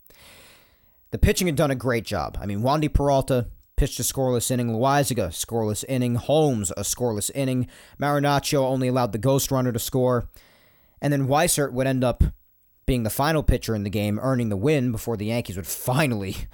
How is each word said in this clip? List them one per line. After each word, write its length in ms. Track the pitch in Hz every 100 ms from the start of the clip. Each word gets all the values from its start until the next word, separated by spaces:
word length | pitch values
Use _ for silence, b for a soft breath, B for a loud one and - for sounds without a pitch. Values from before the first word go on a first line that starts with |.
| _ B B B B B B B B B _
The 80 | 110
pitching 300 | - 214 185
had 80 | 147
done 160 | 151
a 40 | 131
great 300 | 123 120 98
job. 320 | 98 64 -
I 60 | 92
mean, 160 | 101
Wandy 320 | 123 151 151
Peralta 540 | - 143 135 131 127 110 - _ -
pitched 240 | 139 -
a 40 |
scoreless 460 | 120 - 127 123 -
inning. 200 | 127 120
Loaisiga, 580 | 110 135 143 143 117 90
scoreless 580 | - - 117 107 104 -
inning. 280 | 131 123 120
Holmes, 560 | - 151 151 117 98
a 100 | -
scoreless 480 | 101 - 123 104 - -
inning. 320 | 131 127 123 B B -
Marinaccio 600 | 139 147 143 143 - 147
only 260 | 127 131 127
allowed 240 | 127 123
the 80 | 107
ghost 320 | 131 135 -
runner 200 | 135 127
to 60 | 117
score. 500 | - 131 127 123 - b b b b b b b
And 140 | 143
then 140 | 143 131
Weissert 440 | 143 175 - 139
would 120 | 123 131
end 180 | 131
up 200 | 123 113 - - _ _ _ _ -
being 160 | 127
the 80 | 107
final 320 | - 143 156
pitcher 320 | - 123 - 107
in 80 |
the 80 | 101
game, 280 | 104 104 104
earning 300 | 131 127 117
the 80 | 98
win 340 | 131 151 123
before 240 | 110 - 110
the 120 | 107
Yankees 300 | 120 113 95
would 100 | 92
finally, 800 | - - 127 151 110 95 - -